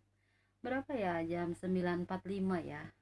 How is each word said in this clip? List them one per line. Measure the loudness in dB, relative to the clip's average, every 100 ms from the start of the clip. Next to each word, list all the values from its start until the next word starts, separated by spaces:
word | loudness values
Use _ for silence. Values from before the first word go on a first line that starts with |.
| -2 _ _ _ _ _
berapa | -2 -2 0
ya? | 0 2 2
Jam | 0 0 0 -2
sembilan | 0 2 2 2
empat | 0 -4 -2
lima | -2 2 0
ya. | -2 -8 -10 -14